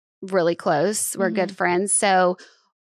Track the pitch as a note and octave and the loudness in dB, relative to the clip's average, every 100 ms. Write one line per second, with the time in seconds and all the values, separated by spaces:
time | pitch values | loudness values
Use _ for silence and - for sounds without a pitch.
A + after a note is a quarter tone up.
0 | _ - F#3+ F#3 E3 E3+ - D3+ F3 G#3+ | _ -16 -4 0 0 0 0 2 0 -2
1 | - - G3 A3 F#3+ F#3+ F3+ F3+ G3 - | -6 -2 -2 0 -4 -2 -2 0 0 0
2 | G3+ F#3 F3+ F3+ - _ _ _ | 2 4 2 0 -10 _ _ _